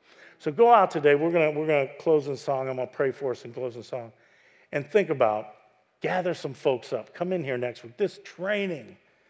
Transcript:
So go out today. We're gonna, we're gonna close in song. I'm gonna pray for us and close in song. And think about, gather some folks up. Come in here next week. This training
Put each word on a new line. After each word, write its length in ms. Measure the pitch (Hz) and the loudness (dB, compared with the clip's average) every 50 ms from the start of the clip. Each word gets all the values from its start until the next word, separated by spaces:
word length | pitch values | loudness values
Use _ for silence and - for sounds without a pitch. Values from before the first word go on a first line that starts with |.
| _ _ _ _ - - _ | _ _ _ _ -20 -20 _
So 140 | _ - 156 | _ -8 -4
go 220 | 147 170 233 240 240 | 2 4 6 8 8
out 180 | 214 185 - | 8 6 4
today. 240 | - 160 143 147 143 | 2 2 4 4 4
We're 160 | 143 156 170 | 4 2 2
gonna, 200 | 170 170 156 151 | 2 2 2 2
we're 160 | 147 147 156 | 0 0 0
gonna 220 | 156 156 143 135 131 - - | 0 2 0 0 -2 -6 -4
close 280 | - 170 156 151 135 | 0 2 2 2 2
in 100 | 143 139 | -2 -8
song. 320 | 127 - - 139 131 131 131 | -6 -6 -4 -4 -4 -4 -4
I'm 60 | 131 | -6
gonna 100 | 127 127 | -6 -6
pray 240 | 120 - - 143 135 | -6 -4 -2 -2 -2
for 200 | 123 - 143 131 | -2 -4 -6 -6
us 120 | 120 - - | -6 -8 -12
and 100 | 120 117 | -14 -12
close 220 | 123 127 123 113 | -10 -10 -10 -10
in 80 | 120 110 | -12 -12
song. 300 | - - 127 117 113 - _ _ _ _ _ _ _ _ _ _ _ | -12 -12 -12 -12 -14 -18 _ _ _ _ _ _ _ _ _ _ _
And 180 | - 147 139 - | -8 -8 -6 0
think 200 | - 214 190 151 | 0 0 0 0
about, 460 | 156 131 123 107 107 107 110 - - _ _ _ _ _ _ _ _ _ | 2 2 2 2 2 -2 -6 -10 -16 _ _ _ _ _ _ _ _ _
gather 320 | - 156 180 185 170 180 160 | -6 -4 -4 -2 -2 -2 -4
some 200 | - - 143 127 | -4 -8 -12 -12
folks 400 | - - 151 131 120 - - 131 | -2 -2 -2 -2 -2 -4 -8 -8
up. 200 | 113 107 - - | -8 -8 -12 -10
Come 200 | - 175 180 185 | -8 -6 -4 -4
in 100 | 175 147 | -4 -4
here 140 | 139 127 | -4 -6
next 260 | 123 123 123 117 - - | -6 -6 -8 -8 -12 -18
week. 140 | 117 117 | -18 -6
This 220 | - 208 180 - - - | -4 -4 -4 -4 -10 -20
training 760 | - - - 175 196 214 202 202 190 170 135 110 101 95 _ _ _ _ _ _ | -20 -14 -10 -6 -4 -4 -4 -4 -6 -6 -10 -12 -18 -20 _ _ _ _ _ _